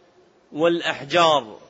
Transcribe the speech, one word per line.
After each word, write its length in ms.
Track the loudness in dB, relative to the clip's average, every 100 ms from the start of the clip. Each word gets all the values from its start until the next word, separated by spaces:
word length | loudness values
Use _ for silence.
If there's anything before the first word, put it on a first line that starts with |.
| _ _ _ _ _
والأحجار، 1040 | -2 0 0 -4 -6 -2 2 4 2 -2 -16 -20